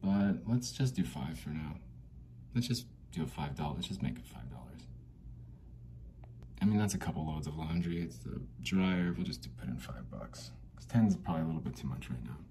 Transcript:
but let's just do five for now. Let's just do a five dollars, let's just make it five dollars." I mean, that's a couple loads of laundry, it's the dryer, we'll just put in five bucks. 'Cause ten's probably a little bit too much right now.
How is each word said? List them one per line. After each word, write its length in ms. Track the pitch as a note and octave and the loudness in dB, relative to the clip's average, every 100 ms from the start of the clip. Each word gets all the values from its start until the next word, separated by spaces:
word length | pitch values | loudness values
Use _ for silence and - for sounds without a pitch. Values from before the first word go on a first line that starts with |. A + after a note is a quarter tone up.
but 440 | G2 G2+ G2+ - - | 6 6 6 4 4
let's 240 | B2 - | 4 4
just 220 | - C3 | 2 2
do 100 | - | 4
five 360 | F3 C#3 - D#2+ | 0 0 -4 -4
for 100 | - | -4
now. 280 | D2+ D2 - - - - - - - - | -4 -2 -6 -10 -14 -16 -16 -16 -16 0
Let's 140 | A#2+ A#2 | 0 2
just 180 | A#2 - - - | 0 -2 -14 -8
do 120 | E3+ | -2
a 20 | D#3+ | -2
five 300 | - D3 - | 0 -4 0
dollars, 220 | - - | -2 -2
let's 100 | - | -2
just 160 | - | 0
make 160 | - - | 0 -2
it 80 | - | -8
five 200 | - - | -10 -10
dollars." 320 | - - - - - - - - - - - - - - - - - - - - - | -10 -12 -14 -12 -14 -14 -16 -14 -12 -14 -14 -16 -16 -14 -14 -14 -14 -14 -14 -12 2
I 40 | G2 | 4
mean, 120 | G#2 | 6
that's 160 | G#2 | 4
a 60 | F#2+ | 2
couple 260 | - D#2 D#2 | 0 0 0
loads 220 | D#2 C#2+ | -2 -2
of 100 | D#2 | -4
laundry, 420 | D#2 E2+ E2+ E2+ | 0 2 2 0
it's 160 | E2 - | -2 -4
the 200 | - - - - | -6 -6 -6 -6
dryer, 500 | - F#2+ F#2 F2+ F2 F2 | 2 6 6 6 4 2
we'll 80 | F2+ | 0
just 240 | - - - | -2 -6 -6
put 100 | B1+ | -4
in 100 | A#1+ | -4
five 340 | - A#1+ - | -6 -8 -8
bucks. 400 | - G#1 - - - - - | -8 -10 -10 -12 -12 -14 -14
'Cause 100 | - | 2
ten's 300 | A#2+ G#2+ F#2 | 8 8 6
probably 260 | - E2+ | 4 2
a 40 | D#2+ | 2
little 160 | D#2+ | 0
bit 140 | B1 - | -2 -2
too 120 | C#2 | -4
much 240 | B1+ - | -4 -4
right 120 | A#1+ | -6
now. 140 | A1+ - - | -6 -8 -12